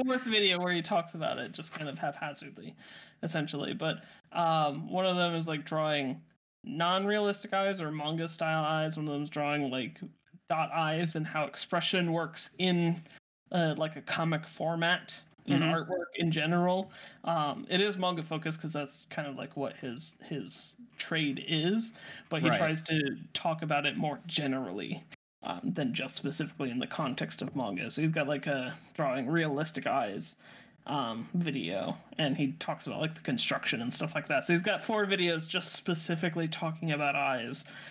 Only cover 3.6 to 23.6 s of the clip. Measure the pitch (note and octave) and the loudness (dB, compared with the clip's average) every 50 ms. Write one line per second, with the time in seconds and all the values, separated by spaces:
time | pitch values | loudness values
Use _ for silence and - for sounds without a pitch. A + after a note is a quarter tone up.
3.6 | - - - - D#3+ D#3+ - - - - - - _ - - E3+ E3+ E3 D#3+ D#3+ | -2 -2 -2 0 0 0 0 -2 -6 -18 -20 -20 _ -6 0 2 4 4 6 6
4.6 | D3+ D3 C#3 D3 E3 - F#3 F#3 F#3+ F#3 F3+ F3+ F3 F3 E3+ E3 D#3+ D#3+ D#3 D3 | 4 4 2 -2 -6 -2 0 2 2 4 4 4 4 4 2 0 0 0 -2 -4
5.6 | D3+ - D#3+ D#3 D#3 D3+ D3+ C#3+ C3+ B2+ C#3+ D#3 - _ _ _ _ _ _ _ | -4 -2 0 0 2 2 2 2 2 0 -2 -6 -10 _ _ _ _ _ _ _
6.6 | - - C#3 D#3+ E3+ F3 F#3 F#3+ G3 G3+ G#3 G#3+ G#3 G3+ G3 G3+ - G#3 F#3+ G3 | -12 -8 -2 2 2 4 4 2 2 2 2 4 4 2 0 -2 -4 -2 0 2
7.6 | G3 G3 G3 F#3 D#3+ D3+ D#3 D3+ D3 D3+ D#3+ E3 E3 D#3+ D#3+ - E3 D#3+ D#3+ D#3+ | 2 2 0 0 -2 -2 -2 -2 -2 -2 0 -2 -2 -2 -2 -2 0 2 2 2
8.6 | D3+ D3+ D#3+ D#3 D#3 D#3 D#3 D#3 D3+ D3+ C#3+ C#3+ D3 D3 - D3+ D3 D3 D3 D3 | 2 2 2 2 2 0 -2 -2 -4 -2 -2 -2 -4 -4 -2 -2 0 2 2 2
9.6 | C#3+ C3 B2+ C3 A#2 G#2 - - - - - _ _ _ - - _ - E3+ D#3+ | 2 0 0 -2 -2 -4 -6 -10 -14 -14 -16 _ _ _ -20 -20 _ -2 0 0
10.6 | D#3 - C#3+ E3 D#3+ D#3 D#3+ D#3+ F3 D#3+ - D#3+ D#3 D#3+ - D#3 D3 - - - | 0 0 2 2 2 2 2 2 2 2 0 0 -2 -2 0 0 -2 0 -2 -6
11.6 | - - F3+ F3 E3 - - F#3 F3 E3+ E3 E3+ D#3+ D#3+ D#3+ - - - - - | -4 0 0 2 2 4 2 2 4 4 2 2 0 -2 -4 -8 -8 -8 -4 2
12.6 | F#3 F#3 F3+ E3+ E3+ E3 E3+ E3 - - - - _ _ _ _ _ - - F3+ | 4 4 6 6 6 4 4 2 -2 -14 -20 -20 _ _ _ _ _ -2 2 2
13.6 | E3 D#3+ D3 D#3 D#3 D#3 D#3 - - - - D#3+ E3 D#3+ D#3+ D#3 D#3+ - - - | 2 2 2 2 0 -2 -2 -6 -6 -4 -2 0 2 2 2 0 -2 -6 -8 -4
14.6 | D#3 D#3+ E3+ E3 E3 E3+ F3+ E3+ - - - - - - _ _ - - C#3+ C#3 | -2 -2 0 2 4 4 2 2 0 -8 -14 -14 -14 -18 _ _ 0 2 4 4
15.6 | D#3+ E3 E3 E3 D#3+ E3 F#3 F3+ F3 - - - E3+ E3 D#3 D#3 D3+ D#3+ F3 F3 | 4 4 4 2 2 0 -2 -4 -4 -4 -2 0 2 2 2 2 2 4 4 4
16.6 | F3 F3+ F3+ F#3+ G3 - - - - - - - - - E3+ D#3+ D3 C#3+ - - | 4 4 4 2 0 -4 -8 -18 -18 -20 -18 -8 -2 0 0 2 2 0 -2 -4
17.6 | - - F#3 F3+ G3+ G#3 G3 F#3 F#3 F3+ F3 E3 D#3+ D#3+ D#3+ D#3 D#3 D#3+ D#3 - | -4 -2 2 2 2 2 2 2 0 0 0 0 -4 -4 -4 -2 -2 -2 -4 -4
18.6 | - D#3 D#3 D3 C#3+ C#3 - - - - - - D3 C#3+ C3 B2+ - - - C#3+ | -6 -6 -4 -4 -6 -6 -8 -12 -12 -10 -6 -6 -6 -6 -6 -8 -10 -8 -4 -4
19.6 | C#3 - - - - B2+ A#2 C#3 F3+ - - - - - D#3+ C#3 F#2+ E2+ - - | -4 -4 -4 -6 -8 -8 -6 -4 -6 -6 -6 -8 -10 -6 -6 -6 -6 -6 -8 -8
20.6 | - - - - - - - - - - E3 D#3+ D#3 C#3+ C3 B2+ - - E3 D#3 | -10 -10 -14 -20 -20 -20 -10 -10 -4 0 0 2 2 2 0 -2 -2 0 0 2
21.6 | D#3 F3 G#3 A3+ A3+ - - - - - - - - - F3 D#3 E3 D#3+ - G3 | 4 4 2 2 0 -2 -6 -10 -16 -16 -16 -16 -8 -4 -2 2 4 4 4 6
22.6 | E3+ D#3 D#3 D#3+ D#3+ - D#3+ D#3 D3 C3+ - - - - - - - E3+ D#3+ D#3+ | 4 2 2 0 0 2 2 2 2 2 -2 -4 -8 -6 -6 -2 0 0 0 0